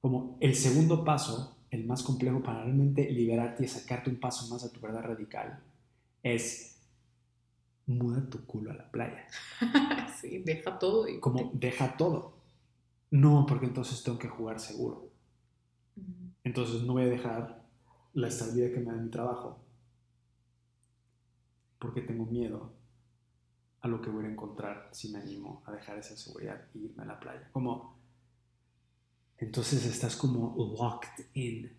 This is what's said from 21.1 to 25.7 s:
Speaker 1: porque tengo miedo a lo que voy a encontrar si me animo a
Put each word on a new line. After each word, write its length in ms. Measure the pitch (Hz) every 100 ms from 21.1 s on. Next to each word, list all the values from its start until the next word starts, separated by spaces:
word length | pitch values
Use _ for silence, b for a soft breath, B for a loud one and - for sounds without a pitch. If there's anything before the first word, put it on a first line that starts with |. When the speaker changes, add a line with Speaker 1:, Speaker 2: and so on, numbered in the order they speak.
| _ _ _ _ _ _ _
Speaker 1:
porque 240 | - 123
tengo 240 | - 113 113
miedo 480 | 117 113 104 - - - _ _ _ _ _ _ _ _ _
a 60 | 120
lo 140 | 113
que 80 | 110
voy 160 | 107 107
a 40 |
encontrar 600 | 107 107 104 104 104 -
si 160 | - 110
me 80 | 104
animo 420 | 101 101 98 95
a 60 | -